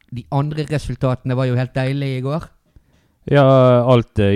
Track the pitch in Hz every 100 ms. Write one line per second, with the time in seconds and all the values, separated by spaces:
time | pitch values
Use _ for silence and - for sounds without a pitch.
0 | _ 117 - 139 147 151 147 151 - 123
1 | 131 127 - 127 131 123 127 - 131 139
2 | 139 131 127 151 - _ _ _ _ _
3 | _ _ - 139 135 135 127 123 120 123
4 | 110 - 101